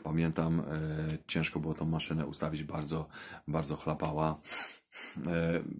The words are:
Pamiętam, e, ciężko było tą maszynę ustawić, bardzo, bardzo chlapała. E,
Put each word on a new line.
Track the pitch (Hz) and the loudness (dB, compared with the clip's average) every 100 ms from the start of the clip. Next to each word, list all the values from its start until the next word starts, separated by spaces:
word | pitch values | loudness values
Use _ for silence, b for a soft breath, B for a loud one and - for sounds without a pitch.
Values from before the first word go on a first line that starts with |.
Pamiętam, | 82 80 82 80 82 82 | 0 4 4 4 4 2
e, | - 78 78 78 78 78 - | 2 -2 -2 -2 -2 -4 -2
ciężko | 82 78 82 | 0 2 0
było | 80 | -2
tą | 78 80 | 0 0
maszynę | 80 - 80 71 | 0 2 0 0
ustawić, | - 78 76 | -2 -2 -2
bardzo, | 73 78 73 78 78 B B B - | -4 -4 -2 -2 -4 B B B -2
bardzo | 78 73 78 | 0 0 -2
chlapała. | - 76 80 76 78 78 - B B B _ - - - 82 | -2 0 0 2 2 0 -2 B B B _ -12 -10 -6 0
E, | 85 82 85 - - | 2 4 2 0 -6